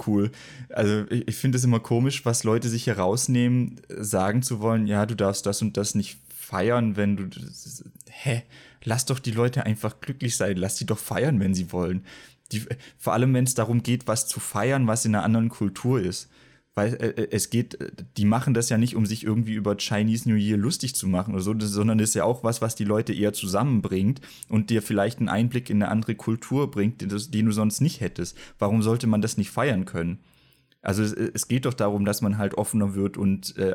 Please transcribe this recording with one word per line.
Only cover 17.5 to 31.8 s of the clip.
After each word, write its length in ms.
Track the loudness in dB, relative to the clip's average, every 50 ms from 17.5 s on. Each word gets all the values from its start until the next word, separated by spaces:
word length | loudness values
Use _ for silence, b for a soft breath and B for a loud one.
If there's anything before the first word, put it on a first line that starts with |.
geht, 300 | 0 0 0 -2 -6 -12
äh, 100 | -12 -12 -12 -14 -16 -8 -2
die 80 | 2 2
machen 300 | 4 4 4 2 2 2
das 140 | 2 2 2
ja 100 | 2 2
nicht, 160 | 2 2 2
um 100 | 0 0
sich 200 | 0 -2 -2 -2
irgendwie 300 | 0 0 0 0 0 -2
über 220 | -2 0 0 0
Chinese 520 | 0 -2 -2 0 2 2 2 2 0 2 2
New 80 | 2
Year 200 | 2 2 2 2
lustig 380 | 2 2 0 0 -2 -4 -4 -4
zu 140 | -2 -2 0
machen 260 | 0 0 0 -2 -2
oder 80 | -2
so, 120 | -2 -2 -2
das, 160 | -2 -2 -2
sondern 280 | 0 2 2 4 4 4
das 120 | 2 2
ist 40 | 2
ja 80 | 2
auch 220 | 2 0 0 0 -2
was, 180 | -2 -2 -2
was 140 | -2 -4 -2
die 80 | -2 -2
Leute 280 | 0 0 0 0 0
eher 200 | 0 0 0 0
zusammenbringt 880 | 0 -2 -4 -2 0 0 2 2 2 2 0 0 0 2 2 2 0 -2 B B B B B B
und 220 | 0 0 2 2
dir 100 | 0 0
vielleicht 380 | 0 0 0 2 2 0 0 -2
einen 100 | -2 0
Einblick 420 | 2 2 2 0 0 -2 -2 0
in 120 | 0 2
eine 80 | 2 2
andere 240 | 0 0 0 -2 -4
Kultur 560 | -4 -2 -2 -2 -2 -2 -2 0 0 0 0
bringt, 300 | 0 0 0 0 -2 -4
den 80 | -6 -6
du, 100 | -4 -6
den 280 | -6 -4 0 2 2
du 40 | 2
sonst 300 | 2 2 2 0 2 2
nicht 200 | 0 0 0 -2
hättest. 360 | -6 -6 -4 -6 -8 -8 -10 B B B B B
Warum 200 | 0 2 2 2
sollte 280 | 2 2 2 2 2 2
man 120 | 2 2
das 140 | 2 0 0 -2
nicht 120 | -4 -2
feiern 340 | -2 -2 0 2 0 0 -2
können? 360 | -2 -4 -4 -2 -4 -4 -8 b b b b b b b b b b b b
Also 200 | -4 -2 0 2
es, 120 | 0 0 0
es 340 | -2 -4 -4 -2 -4 -2 0
geht 160 | 0 0 0
doch 100 | 0 0
darum, 300 | 0